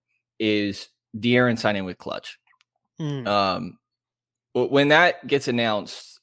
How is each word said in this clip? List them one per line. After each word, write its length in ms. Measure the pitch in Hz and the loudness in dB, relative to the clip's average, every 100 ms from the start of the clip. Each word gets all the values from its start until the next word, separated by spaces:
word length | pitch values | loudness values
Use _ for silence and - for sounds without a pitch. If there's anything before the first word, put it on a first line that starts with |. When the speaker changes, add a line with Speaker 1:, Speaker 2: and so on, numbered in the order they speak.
| _ _ _ - | _ _ _ -4
Speaker 1:
is 500 | 110 104 101 98 - _ _ 110 | 0 0 -2 -6 -12 _ _ -4
De'Aaron 440 | 117 123 123 113 | 2 4 4 2
signing 260 | 110 98 92 | 0 -2 -6
with 140 | 87 | -10
Clutch. 400 | - - - - _ _ _ _ _ - | -10 -10 -12 -18 _ _ _ _ _ -10
Speaker 2:
Mm. 280 | 151 139 110 | -8 -6 -2
Speaker 1:
Um, 500 | 101 95 90 90 - _ _ _ _ _ _ _ 123 | 0 2 -2 -6 -14 _ _ _ _ _ _ _ -2
w-, 160 | 117 | 2
when 140 | 139 143 | 2 4
that 400 | 156 175 - 127 | 6 4 2 -2
gets 200 | 139 135 | -2 0
announced, 720 | 120 113 104 - - - - | 0 0 -2 -6 -14 -18 -20